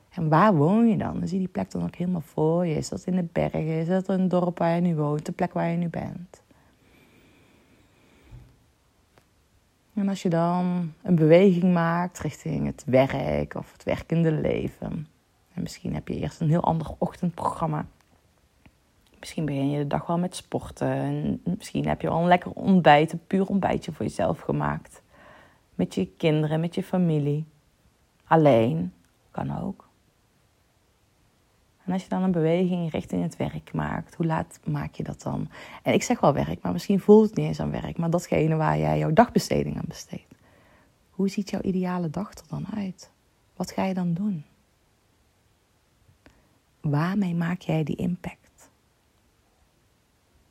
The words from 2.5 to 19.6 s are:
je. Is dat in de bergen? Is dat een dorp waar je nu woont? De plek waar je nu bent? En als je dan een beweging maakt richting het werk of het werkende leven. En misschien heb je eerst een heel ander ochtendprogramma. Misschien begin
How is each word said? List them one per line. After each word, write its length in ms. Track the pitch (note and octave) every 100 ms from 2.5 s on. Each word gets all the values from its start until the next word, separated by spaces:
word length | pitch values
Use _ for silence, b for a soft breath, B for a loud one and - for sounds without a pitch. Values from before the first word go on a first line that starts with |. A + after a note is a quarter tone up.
| E3+ F3
je. 100 | D3
Is 140 | C3+
dat 160 | F#3 -
in 100 | F3+
de 120 | E3+
bergen? 360 | D#3 D3+ D#3+ D#3
Is 200 | D#3+ E3
dat 200 | F#3+ F#3
een 200 | F#3+ F#3
dorp 300 | F3+ F3 E3+
waar 180 | E3+ E3+
je 60 |
nu 140 | F3 D#3
woont? 300 | D3 D3+ D#3
De 60 |
plek 220 | F3 F3
waar 160 | F3 E3+
je 80 | E3+
nu 120 | E3+
bent? 520 | - - - F3 - _ b b b b b b b b b b b b b b b b b b b b _ _ _ _ _ _ _ _ _ _ _ _ _ _
En 160 | - G3
als 120 | F#3+
je 80 | F#3
dan 640 | E3 E3+ F3+ F3+ F3+ E3+ -
een 140 | - E3+
beweging 580 | D#3 E3+ G3+ F3 F#3
maakt 460 | F3 E3 E3+ F3+ -
richting 460 | D3+ - E3 D3+ C#3+
het 180 | - -
werk 680 | B2+ C3+ C#3 D3 D2 D2+ -
of 160 | -
het 120 | -
werkende 480 | - - - E3 D#3+
leven. 760 | D3+ - - - - - - D3+ _ _ _ _
En 80 | -
misschien 320 | - - -
heb 140 | - -
je 80 | -
eerst 260 | - -
een 80 | D#3+
heel 140 | E3
ander 240 | - E3 D3+ -
ochtendprogramma. 880 | E3+ - F3 - - - D#3+ D3+ - _ _ _ _ _ _ _ - _ _ _ _ _
Misschien 260 | - - D3+
begin 240 | C#3